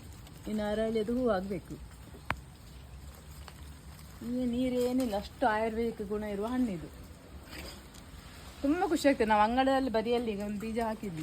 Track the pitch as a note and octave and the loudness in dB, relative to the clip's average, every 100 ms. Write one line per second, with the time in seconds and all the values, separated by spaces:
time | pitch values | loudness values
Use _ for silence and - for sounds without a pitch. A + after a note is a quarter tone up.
0 | - - - - - G#3+ G#3 G#3+ A3 A3+ | -14 -14 -14 -12 -4 0 2 2 2 2
1 | G#3+ A#3+ B3 F#3+ G3 F#3 - D#3 - - | 2 2 4 4 2 -4 -6 -12 -12 -16
2 | - - - - - - - - - - | -16 -16 -8 -8 -8 -16 -16 -16 -16 -14
3 | - - - - - - - - - - | -16 -16 -16 -16 -14 -14 -14 -16 -16 -16
4 | - - A3+ B3 B3 A#3+ B3+ B3 B3 B3+ | -16 -10 -4 0 0 2 2 4 4 4
5 | B3 G3+ - - B3 G#3+ A3+ A3+ A#3 A3+ | 2 0 -2 2 4 4 2 2 0 0
6 | G3 G#3 G#3+ G3 A3 B3+ B3 F3 C#3+ - | -2 -2 -2 -2 0 2 2 0 -6 -12
7 | - - - - - - - - - - | -16 -16 -16 -16 -14 -12 -12 -14 -16 -18
8 | - - - - - - C#4 E4+ F#4 D#4+ | -16 -16 -16 -16 -16 -2 2 4 4 6
9 | C#4+ C#4 A3 G#3+ G#3+ B3 C4+ C4+ C4 A3 | 6 6 6 6 6 6 6 4 4 2
10 | A3 A#3+ A#3 G3 G#3 G#3 A3 A3 A3+ A3 | 2 2 2 -2 -4 -4 -2 -2 -2 -2
11 | G#3 D#3+ | -6 -6